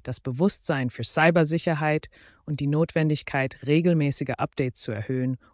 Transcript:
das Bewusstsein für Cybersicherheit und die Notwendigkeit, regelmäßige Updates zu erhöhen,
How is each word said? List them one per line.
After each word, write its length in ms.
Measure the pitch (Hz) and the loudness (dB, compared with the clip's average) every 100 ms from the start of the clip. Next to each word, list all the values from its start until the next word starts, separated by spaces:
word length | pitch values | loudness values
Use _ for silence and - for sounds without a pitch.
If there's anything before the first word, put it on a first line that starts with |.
das 180 | - 127 | -10 -8
Bewusstsein 680 | - 127 190 - - 143 123 | -6 0 0 0 -2 -2 -2
für 140 | - | -4
Cybersicherheit 1040 | 120 - 160 175 156 165 - 156 156 151 - _ - _ - | -4 2 4 4 2 0 0 0 0 -2 -4 _ -20 _ -8
und 160 | 147 | -4
die 60 | 143 | 0
Notwendigkeit, 880 | 147 165 - 156 151 - 139 131 - 123 | 0 0 2 0 0 -2 -2 -2 -4 0
regelmäßige 720 | 151 170 165 143 135 135 123 | 2 4 4 2 0 -4 -4
Updates 420 | 143 - 131 - | -4 -2 -4 -2
zu 140 | - | -4
erhöhen, 420 | 107 110 131 127 127 _ | -4 -4 -2 -2 -4 _